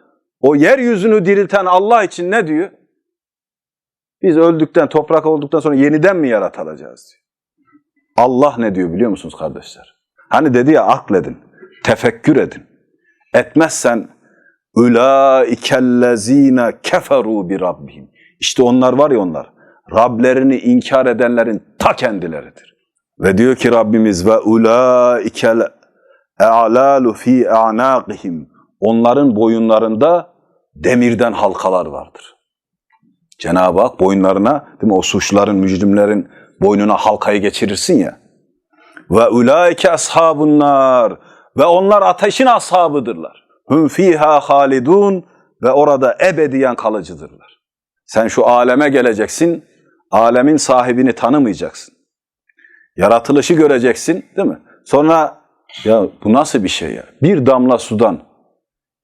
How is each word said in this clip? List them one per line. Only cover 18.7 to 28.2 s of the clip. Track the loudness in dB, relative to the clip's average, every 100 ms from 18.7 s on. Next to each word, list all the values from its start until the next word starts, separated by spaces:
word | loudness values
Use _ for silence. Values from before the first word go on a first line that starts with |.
| 2 2
var | 2 2
ya | 2
onlar, | -2 -6 -14 _ _ _ _
Rablerini | 0 0 2 0 2 2 0
inkar | 0 0 0 0 0
edenlerin | 0 -2 0 -2 -4 _ -8
ta | -6 -4
kendileridir. | -4 -6 -10 -12 -16 _ _ _ _ _ _ -6
Ve | -2 0
diyor | 0 0
ki | 0
Rabbimiz, | 0 0 0 0 0 0
"Ve | 0
ulaikel | 2 2 2 2 2 2 2 0 -4 -4 -2 0 -2 _ _ _ _ _ _ -2
e'lalu | 2 2 2 2 2 2 0
fi | -2 0 0 2
a'naqihim." | 2 0 0 0 -2 -4 -12